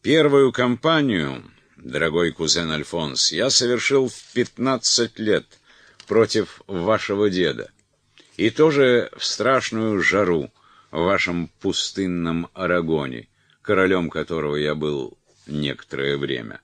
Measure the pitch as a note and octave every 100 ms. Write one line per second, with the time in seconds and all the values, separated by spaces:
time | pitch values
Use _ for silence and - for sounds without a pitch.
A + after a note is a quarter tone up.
0 | - D3+ D3 C#3 C3+ A#2 B2 A#2+ D#3+ D#3+
1 | C#3+ G2+ D2 B1+ G1+ _ _ _ - C2+
2 | D#2+ D#2 E2+ D2 D#2+ E2+ E2 D#2 C#2+ F2
3 | D#2 C2 - - B2 - B2 A#2+ - C#3
4 | C3 - - - A#2+ - B2+ C3 - -
5 | A#2 - G#2+ F#2 - - _ _ - _
6 | - G#2 G#2+ A2 G2 - - G2 F2 G#2+
7 | - G2+ G#2 F#2 E2+ A#1+ - _ _ _
8 | _ _ _ _ G#2+ A2+ D#3 C#3+ C3 B2
9 | F#2 - - - A2+ C3 - A2+ A2+ G#2
10 | E2+ F#2+ G2 E2+ C2 _ _ _ _ -
11 | E2+ F#2+ - F2 E2 _ G2 F2 - -
12 | F#2+ F2 E2+ E2 E2+ - F#2 F2 E2 D#2+
13 | C#2 B1 A1 _ _ _ - G2+ F#2+ F#2
14 | E2 E2 D2+ E2 D2+ D2 D2 D2+ D2+ C#2+
15 | A#1+ - _ _ - D2 D2 C2+ - C2+
16 | C#2 C#2+ C#2 B1+ A1+ G1+